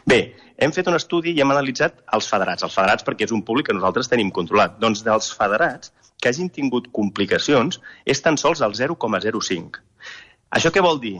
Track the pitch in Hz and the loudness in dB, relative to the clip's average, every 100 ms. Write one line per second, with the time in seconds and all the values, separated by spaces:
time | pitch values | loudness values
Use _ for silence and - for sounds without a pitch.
0 | - 120 - - - - 143 185 180 165 | 2 2 2 -8 -20 -2 0 0 0 0
1 | - 170 170 156 139 139 135 123 156 - | 0 -2 0 2 2 2 0 -2 -2 -4
2 | - 107 - 104 92 90 92 - 98 113 | -2 -2 0 0 0 -2 -2 2 2 2
3 | - 123 104 113 104 123 151 101 92 98 | -2 -4 -2 -2 0 0 0 0 0 0
4 | 135 120 98 95 85 101 90 - 113 101 | 0 0 0 -2 0 2 2 0 -2 0
5 | 113 107 - - 101 104 165 127 - _ | 0 0 0 -2 0 2 0 -2 -14 _
6 | _ - 123 139 180 - 139 123 - - | _ -4 -2 -2 -4 -4 -2 -2 -2 -2
7 | 101 104 95 87 - 135 147 - - - | -2 -2 0 0 2 2 2 -4 -12 -8
8 | - 135 165 151 147 160 110 110 139 170 | -4 0 0 2 0 0 -2 0 -4 -2
9 | 113 95 104 110 - 87 85 - _ _ | -2 -2 -2 -4 -4 -6 -6 -16 _ _
10 | - - - _ _ - 160 190 180 147 | -20 -20 -20 _ _ 0 2 4 2 2
11 | 113 | -4